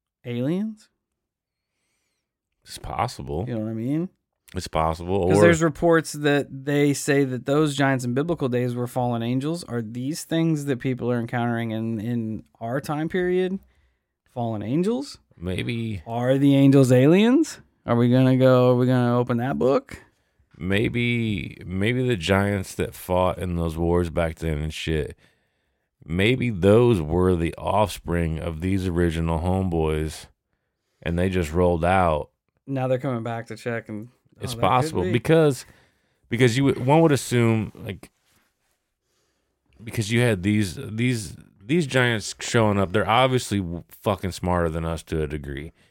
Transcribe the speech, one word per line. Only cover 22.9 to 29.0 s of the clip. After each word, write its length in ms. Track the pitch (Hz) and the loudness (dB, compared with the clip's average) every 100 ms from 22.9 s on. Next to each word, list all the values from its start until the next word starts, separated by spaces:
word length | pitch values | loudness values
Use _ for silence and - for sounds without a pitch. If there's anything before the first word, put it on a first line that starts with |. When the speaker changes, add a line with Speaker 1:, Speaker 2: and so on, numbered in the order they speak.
Speaker 2:
fought 440 | - - 90 92 - | -6 -2 0 0 -2
in 180 | 90 85 | -4 -2
those 200 | 82 80 | -4 -2
wars 340 | 85 87 87 | 0 0 0
back 260 | 80 82 80 | -2 -4 -4
then 220 | 80 76 | -4 -4
and 140 | 78 | -4
shit, 440 | - - 78 69 - _ _ _ _ _ _ _ _ | -6 -4 -4 -4 -10 _ _ _ _ _ _ _ _
maybe 460 | - 87 101 131 123 | -8 0 0 2 -2
those 500 | 98 98 110 120 104 | 2 6 6 6 4
were 320 | 76 85 92 | 2 2 2
the 200 | 87 82 - | 2 0 -4
offspring 840 | 85 98 107 - - 85 82 78 | -4 0 0 -4 -4 -2 -2 -4
of 220 | - 80 | -6 -6
these 260 | 92 95 92 | -2 -2 -2
original 540 | 85 | 0